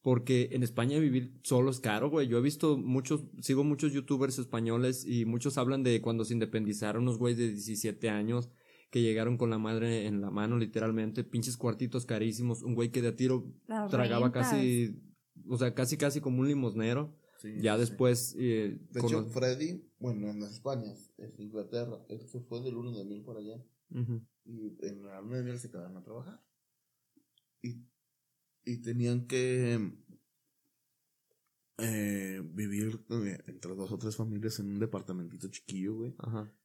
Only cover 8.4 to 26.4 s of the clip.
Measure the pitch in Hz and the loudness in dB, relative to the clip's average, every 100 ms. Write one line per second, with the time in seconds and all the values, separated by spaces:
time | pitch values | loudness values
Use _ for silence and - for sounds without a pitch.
8.4 | 120 - _ - _ 123 113 110 113 120 | -2 -12 _ -20 _ 2 4 4 2 2
9.4 | 120 110 110 113 117 113 107 101 101 101 | 2 2 0 2 2 2 0 0 0 0
10.4 | 107 120 113 110 113 110 110 107 - 117 | 2 2 0 0 0 0 0 -2 -2 -2
11.4 | 120 120 123 110 123 123 123 110 113 110 | -2 0 -2 0 -2 -2 -2 0 0 0
12.4 | 120 117 123 117 117 127 120 117 127 127 | -2 -2 -2 0 2 2 0 2 2 2
13.4 | - - - 220 - 127 120 117 123 123 | -2 -16 -6 -4 2 2 4 6 4 4
14.4 | 127 139 127 120 117 107 - _ _ - | 4 4 4 4 2 -2 -14 _ _ -20
15.4 | - 123 127 117 127 151 143 143 143 127 | -6 0 0 2 0 2 0 2 0 2
16.4 | 135 143 120 107 110 123 151 - _ - | 2 2 0 2 2 0 -2 -10 _ -16
17.4 | 107 107 107 107 120 101 127 120 - - | -10 0 2 4 2 4 4 4 0 -2
18.4 | 123 113 104 - - 123 117 113 110 123 | 2 2 0 -4 -6 -2 2 2 0 0
19.4 | 127 131 156 180 - _ 120 104 104 104 | 0 0 -4 -6 -12 _ -4 -4 -4 -6
20.4 | 101 - 139 131 104 - - - 110 - | -8 -8 -6 -4 -6 -12 -20 -16 -16 -14
21.4 | 104 110 95 117 120 107 - 113 - 127 | -10 -8 -6 -6 -6 -8 -12 -14 -10 -12
22.4 | 123 117 127 117 120 110 98 104 123 110 | -10 -8 -6 -6 -6 -8 -8 -10 -12 -12
23.4 | 104 117 - _ _ 127 120 113 113 _ | -12 -14 -18 _ _ -6 -4 -4 -8 _
24.4 | 104 113 107 - 98 98 98 95 104 127 | -18 -14 -12 -10 -12 -12 -14 -14 -8 -6
25.4 | 123 123 120 92 90 92 - 113 147 226 | -6 -10 -12 -14 -14 -16 -16 -16 -16 -20